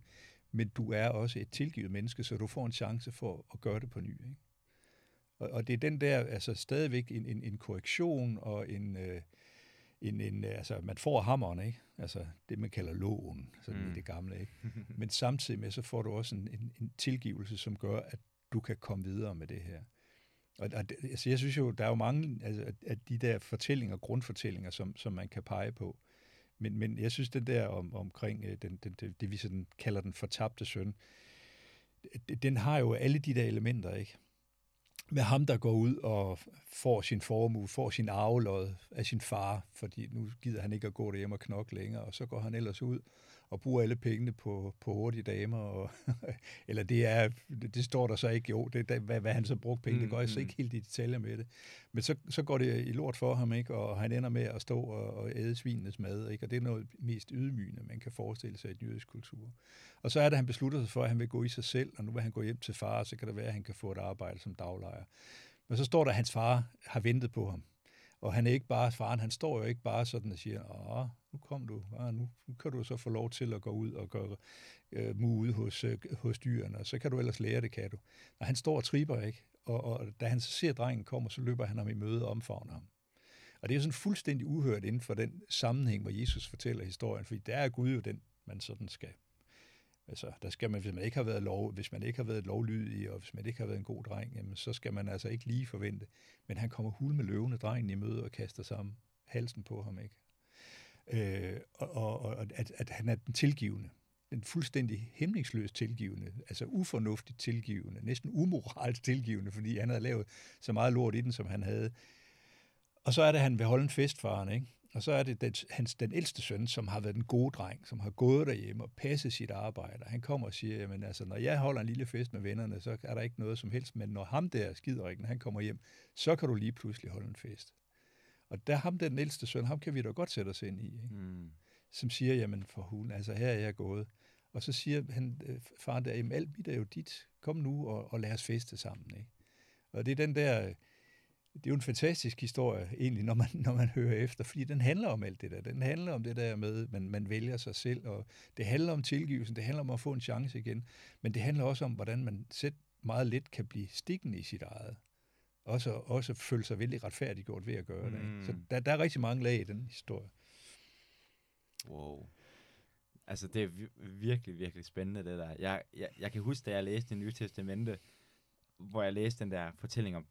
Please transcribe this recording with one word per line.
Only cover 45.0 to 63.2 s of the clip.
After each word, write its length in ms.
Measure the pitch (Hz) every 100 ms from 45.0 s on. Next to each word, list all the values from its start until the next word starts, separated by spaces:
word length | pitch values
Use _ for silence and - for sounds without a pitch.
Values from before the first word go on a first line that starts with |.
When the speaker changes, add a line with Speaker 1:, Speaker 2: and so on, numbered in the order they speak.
| 113 113
Speaker 1:
damer, 340 | 107 101 104 113
og, 320 | 104 98 98 - - 120 -
<laughs> 400 | - - - -
eller 160 | 107
det 220 | 98 117 117
er, 240 | 113 110 120 - 127
det, 140 | 107 110
det 80 |
står 240 | 123 131 123
der 80 | 107
så 140 | 120
ikke, 200 | 113 117
jo, 160 | 107 120
det, 220 | 123 117
det, 120 | 120
hvad, 180 | 104 113
hvad 140 | 107
han 120 | 113 110
så 100 | 123
brugte 260 | 117 120
penge, 180 | 120 120
det 60 | 117
Speaker 2:
Mm, 40 |
Speaker 1:
går 100 | 117
jeg 100 | 120
så 100 | 110
Speaker 2:
mm. 20 |
Speaker 1:
ikke 140 | - -
helt 160 | 123
i 60 | 117
detaljer 380 | 113 - 120 123
med 200 | 107 110
det. 100 | 117 - - - -
Men 120 | 113
så, 120 | - 151 -
så 140 | -
går 140 | 143 135
det 300 | 127 117 123
i 40 |
lort 240 | 117 147 120
for 180 | 123 127
ham, 180 | 120
ikke? 220 | 117 120 117
Og 240 | 107 101
han 100 | 110
ender 180 | 120 123
med 120 | 120
at 180 | 117 110
stå 180 | - 120
og, 340 | 123 107 107
og 180 | 107 107 120
æde 200 | 113 117
svinenes 440 | 127 117 98 -
mad, 300 | 95 101 110
ikke? 160 | 107 110
Og 60 |
det 60 | 123
er 40 |
noget 260 | 120 113 110 -
mest 300 | 120 113 -
ydmygende, 500 | 131 135 127 95 -
man 160 | 107 117
kan 120 | 117
forestille 460 | 120 107 110 117 101
sig 140 | 104
i 20 |
den 140 | 98 113
jødiske 220 | 110 -
kultur. 400 | 113 117 - 113 - - - - -
Og 100 | 127
så 80 | 151
er 100 | 147
det, 80 | 147
han 80 | 123
beslutter 340 | 120 135 143
sig 100 | 113
for, 140 | 127
at 60 | 120
han 100 | 117
vil 80 | 117
gå 160 | 120
i 60 | 120
sig 140 | 120
selv, 300 | 120 127 139 -
og 80 | 107
nu 60 |
vil 100 | 117
han 100 | 113
gå 100 | 113
hjem 140 | 110 120
til 160 | -
far, 260 | 110 107 110
og 80 | 110
så 80 |
kan 120 | 113